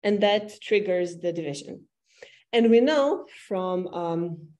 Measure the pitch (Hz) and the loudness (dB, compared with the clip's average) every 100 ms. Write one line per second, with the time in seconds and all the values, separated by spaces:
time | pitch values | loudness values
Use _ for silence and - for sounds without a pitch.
0 | 208 208 202 208 214 - - 208 196 180 | -2 2 2 2 -2 -12 -2 0 0 -2
1 | 175 170 175 170 147 143 - - _ _ | -2 -4 -6 -4 -6 -8 -12 -18 _ _
2 | _ _ - _ _ 233 233 233 269 302 | _ _ -20 _ _ 2 6 6 6 4
3 | 285 381 - - - 190 185 185 180 175 | 2 -2 -6 -18 -8 -6 -2 -4 -4 -6
4 | 170 165 170 160 - | -4 -4 -6 -8 -16